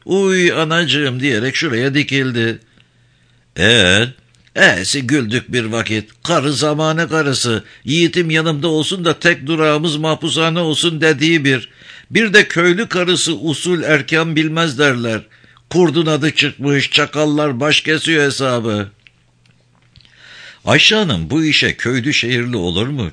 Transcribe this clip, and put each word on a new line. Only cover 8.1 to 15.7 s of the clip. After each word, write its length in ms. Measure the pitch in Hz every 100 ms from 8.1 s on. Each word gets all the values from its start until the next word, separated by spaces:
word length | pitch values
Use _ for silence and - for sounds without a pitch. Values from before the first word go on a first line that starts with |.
| 170 165
yanımda 380 | 160 160 147 165
olsun 360 | 156 147 190
da 140 | 170 -
tek 280 | 170 170 139
durağımız 500 | 160 156 151 165 147
mahpushane 600 | 156 147 156 151 165 165
olsun." 420 | 160 147 170 160
dediği 440 | 160 139 160 165
bir. 240 | 139 131 - - - - -
Bir 220 | 175 226
de 160 | 202 -
köylü 400 | 170 175 180 233
karısı 480 | 180 180 156 160 131
usul 460 | 156 135 170 175
erken 540 | 123 151 123 160 165 156
bilmez 420 | 156 160 165 123
derler. 420 | 147 123 117 110 - _ _ _ -